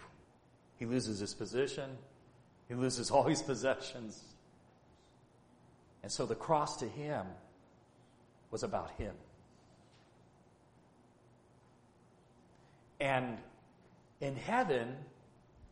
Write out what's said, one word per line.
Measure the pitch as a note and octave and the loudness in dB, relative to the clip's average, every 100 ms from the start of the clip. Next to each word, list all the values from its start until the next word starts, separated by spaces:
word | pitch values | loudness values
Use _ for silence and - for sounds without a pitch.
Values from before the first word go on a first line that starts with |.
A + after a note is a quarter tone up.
| - - - - - - - - | -6 -20 -20 -20 -20 -20 -20 -6
he | A#2 | 0
loses | B2+ A2 G2 | 2 2 -2
his | G2+ - | -4 -4
position. | G2+ A#2 C#3 - C3+ B2+ - - - - - - - | -2 0 0 -2 -8 -10 -16 -20 -20 -20 -20 -20 -8
He | |
loses | B2 B2+ B2 A2 | 0 0 0 4
all | C3+ | 6
his | B2+ D3+ | 6 4
possessions. | - A#2 C3 B2+ - B2+ A2 - - - - - - - - - - - - - - - - - - - | 0 0 2 0 -4 -8 -10 -12 -18 -20 -20 -20 -20 -20 -20 -20 -20 -20 -20 -20 -20 -20 -20 -20 -20 -16
And | G2+ | -6
so | - A#2+ | -2 0
the | A2+ | 0
cross | - D#3 D3 - | 4 4 4 -2
to | A2+ | -4
him | C3+ D3 C3 F#2 F2+ - - - - - - - - - - - | -4 -4 -2 -4 -10 -18 -20 -20 -20 -20 -20 -20 -20 -20 -20 -10
was | A2+ | -4
about | A2 G2 - | -2 -2 -4
him. | - G#2 E2 - - - - - - - - - - - - - - - - - - - - - - - - - - - - - - - - - - - - - - | -6 -8 -8 -16 -20 -20 -20 -20 -20 -20 -20 -20 -20 -20 -20 -20 -20 -20 -20 -20 -20 -20 -20 -20 -20 -20 -20 -20 -20 -20 -20 -20 -20 -20 -20 -20 -20 -20 -20 -14 -2
And | C#3 C3 A#2+ A2 - - - - - - - - | 2 4 2 -4 -12 -20 -20 -20 -20 -20 -20 -6
in | C#3+ C3+ | -4 -2
heaven, | - B3 G#3 B2+ A#2+ C#3 D3 - - - - - - | 0 2 4 2 0 -6 -12 -20 -20 -20 -20 -20 -20